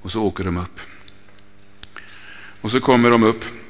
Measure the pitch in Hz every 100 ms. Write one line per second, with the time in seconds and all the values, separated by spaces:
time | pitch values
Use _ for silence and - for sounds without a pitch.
0 | - 113 104 - 92 90 90 - - -
1 | - - - - - - - - - -
2 | - - - - - - 107 123 127 123
3 | 120 120 110 117 - -